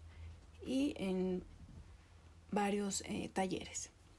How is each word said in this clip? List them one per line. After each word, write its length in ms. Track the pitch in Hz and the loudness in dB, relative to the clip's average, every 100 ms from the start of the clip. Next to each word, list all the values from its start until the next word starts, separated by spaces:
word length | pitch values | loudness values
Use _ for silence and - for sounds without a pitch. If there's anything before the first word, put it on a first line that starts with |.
| - - - - - - | -12 -12 -12 -12 -16 -10
y 300 | - 262 285 - | 0 4 4 2
en 460 | 190 185 185 180 - - - - - - - - - - - | 2 4 4 2 -2 -12 -14 -14 -14 -16 -18 -20 -20 -20 -2
varios, 520 | 202 202 202 202 190 | 2 4 4 2 0
eh, 280 | - 214 - | 0 -2 0
talleres. 580 | - 190 175 - - - - - | 2 2 2 -2 -4 -6 -10 -20